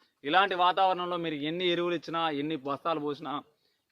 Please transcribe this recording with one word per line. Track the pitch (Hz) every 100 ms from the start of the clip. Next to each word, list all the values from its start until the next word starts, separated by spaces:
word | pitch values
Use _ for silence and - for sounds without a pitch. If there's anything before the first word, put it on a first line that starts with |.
| _ _
ఇలాంటి | 139 175 196 180
వాతావరణంలో | 180 185 190 180 175 175
మీరు | 165 147
ఎన్ని | 151 170 180
ఎరువులు | 170 175 170
ఇచ్చినా, | - 165 165
ఎన్ని | 143 151 156
బస్తాలు | 139 139 170 156
పోసినా, | 147 143 151 143 - _ _ _ _